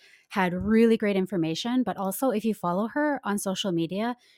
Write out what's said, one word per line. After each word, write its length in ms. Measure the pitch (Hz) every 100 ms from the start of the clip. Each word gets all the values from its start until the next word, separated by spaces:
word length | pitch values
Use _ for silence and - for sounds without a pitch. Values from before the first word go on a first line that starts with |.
| - - _
had 260 | 208 180
really 420 | 180 196 220 226 226
great 200 | 208 196
information. 680 | 185 196 160 160 240 254
But 160 | 226 -
also, 320 | 190 190 262
if 160 | 214 226
you 80 |
follow 340 | 208 175 180 220
her 320 | 294 302 277
on 140 | 208 202
social 340 | 196 185 196
media, 440 | 170 165 185 226 240 _